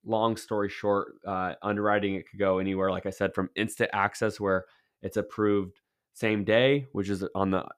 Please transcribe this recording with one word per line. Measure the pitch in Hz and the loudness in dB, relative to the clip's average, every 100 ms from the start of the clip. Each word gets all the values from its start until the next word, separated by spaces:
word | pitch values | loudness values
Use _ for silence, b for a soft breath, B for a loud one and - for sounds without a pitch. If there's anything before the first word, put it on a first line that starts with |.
long | - 110 113 110 | -2 0 2 0
story | - 107 101 | -4 -2 -2
short, | - 104 101 - - 95 | -2 0 0 -2 -10 -6
uh, | 95 92 - | -4 -4 -4
underwriting, | 104 104 104 104 101 | -4 0 2 2 2
it | 95 - | -2 -8
could | 98 | 0
go | 98 92 | 2 2
anywhere, | 95 95 95 | 0 0 0
like | 92 95 | 0 -4
I | |
said, | - 98 | -2 -2
from | - 92 - | -2 -4 -2
instant | 107 - 113 | -4 -2 -2
access | 104 101 - 110 101 | 2 0 0 -4 -2
where | 101 92 - b b _ | 0 0 -2 b b _
it's | 95 107 | -4 -4
approved | - - 104 101 92 - _ _ _ | -4 0 2 2 -2 -12 _ _ _
same | - 110 107 | -4 0 0
day, | 98 110 131 143 131 | 4 4 4 2 -2
which | 101 98 | -4 -2
is | 95 92 | -2 -2
on | 95 95 | 0 2
the | 92 - | 2 -2